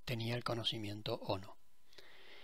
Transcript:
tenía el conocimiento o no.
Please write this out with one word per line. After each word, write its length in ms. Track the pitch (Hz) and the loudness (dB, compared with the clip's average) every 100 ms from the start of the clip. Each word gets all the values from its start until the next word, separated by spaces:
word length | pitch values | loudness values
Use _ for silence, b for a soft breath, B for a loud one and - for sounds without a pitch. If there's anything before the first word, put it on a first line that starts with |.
tenía 320 | - 117 113 120 | 0 2 4 4
el 80 | |
conocimiento 720 | 117 117 113 113 101 104 107 117 | 4 2 4 2 0 0 0 0
o 240 | - 98 | 2 2
no. 180 | 95 - - - - B B B B B | 0 -8 -10 -10 -10 B B B B B